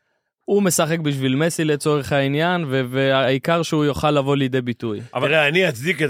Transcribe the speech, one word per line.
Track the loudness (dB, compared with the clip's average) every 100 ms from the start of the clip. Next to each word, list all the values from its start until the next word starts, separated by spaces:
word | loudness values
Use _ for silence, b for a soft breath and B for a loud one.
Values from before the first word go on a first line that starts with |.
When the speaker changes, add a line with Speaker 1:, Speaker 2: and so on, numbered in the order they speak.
| _ _ _ _
Speaker 1:
הוא | -2 2
משחק | 2 2 0 0
בשביל | -2 0 0 2
מסי | 0 0
לצורך | -2 0 0 0 0
העניין, | 0 0 0 0 -2 -2
ו-, | -2 -2
והעיקר | 0 2 2 2 0 0 -2
שהוא | 0 0
יוכל | 0 0 2
לבוא | 2 2 0
לידי | 0 -2
ביטוי. | -4 -6 -6 -8 -8
Speaker 2:
אבל | -4 0
תראה, | 2 2
אני | 2 0
אצדיק | 0 -4
את | -2